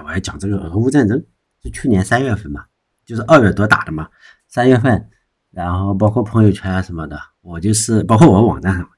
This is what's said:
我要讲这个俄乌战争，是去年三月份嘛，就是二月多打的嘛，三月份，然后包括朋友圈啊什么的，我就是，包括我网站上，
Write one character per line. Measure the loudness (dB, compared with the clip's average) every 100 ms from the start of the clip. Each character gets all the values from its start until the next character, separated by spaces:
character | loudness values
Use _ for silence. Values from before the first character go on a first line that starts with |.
| -6
我 |
要 | -8
讲 | -8 -10
这 | -6
个 | -6
俄 | -4 -2
乌 | 0
战 | 2 2
争， | 0 -6 _ _ _
是 | -16
去 | -8 0
年 | 0 0
三 | -2
月 | -2 -4
份 | -8
嘛， | -14 -14 _ _ _
就 | _ -10
是 |
二 | 2 4
月 | 4
多 | 2 0
打 | 0
的 | -2
嘛， | -8 -10 _ -20 _ _
三 | -2 2
月 | 4
份， | 2 -2 -4 _ _ _ _
然 | -10 -6
后 | -4 -2
包 | 0 0
括 | 0
朋 | 0 4
友 | 4
圈 | 2 -4
啊 | -6
什 | -6
么 | -10 -12
的， | -14 -18 _
我 | -16 -6
就 | -4
是， | -2 0 -2
包 | 2 6
括 | 6
我 | 6 4
网 | 0
站 | -4 -4
上， | -6